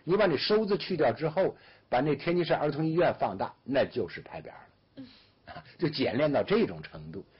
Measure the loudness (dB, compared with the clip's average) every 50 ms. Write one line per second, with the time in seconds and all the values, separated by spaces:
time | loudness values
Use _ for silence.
0 | -2 0 2 4 4 4 2 2 2 2 2 2 2 2 0 -2 -2 -2 0 2
1 | 2 2 2 0 -2 -2 0 2 0 0 0 -4 -14 -20 -20 -20 _ -2 0 2
2 | 2 2 0 0 0 0 0 2 2 2 2 2 2 0 0 0 0 2 4 4
3 | 4 4 2 2 -2 -2 -2 -2 -6 -6 -8 _ -8 -2 0 2 2 2 0 -4
4 | -4 -4 -6 -12 -14 -14 -14 -14 -14 -16 -18 -20 -20 -20 _ _ _ _ _ -18
5 | -18 -18 -20 -20 _ _ _ _ _ -20 -18 -18 -18 -20 -6 -2 -2 -2 0 0
6 | -2 0 0 0 0 2 2 2 2 2 2 2 2 0 -2 -6 -14 -14 -14 -16
7 | -14 -12 -12 -14 -14 _ _ _